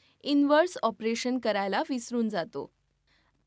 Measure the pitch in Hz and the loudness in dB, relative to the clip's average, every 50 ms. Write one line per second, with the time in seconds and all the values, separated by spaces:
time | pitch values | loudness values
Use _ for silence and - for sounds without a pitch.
0 | _ _ _ _ - 262 294 285 285 277 294 302 349 359 - - - 226 - - | _ _ _ _ -2 2 2 4 4 6 6 4 4 2 0 -2 -2 -2 -2 -2
1 | 214 226 226 233 - 247 254 254 233 220 202 196 196 196 196 233 320 320 269 240 | -2 -2 -2 -2 -2 -2 -2 -2 -2 -2 0 0 0 -2 -2 -2 -2 -2 -4 -6
2 | - - 240 240 233 214 202 175 160 - - 139 - - _ _ _ _ _ _ | -4 -4 -2 -2 -2 0 -2 -2 -4 -4 -6 -10 -10 -10 _ _ _ _ _ _
3 | _ _ _ _ _ _ _ _ _ | _ _ _ _ _ _ _ _ _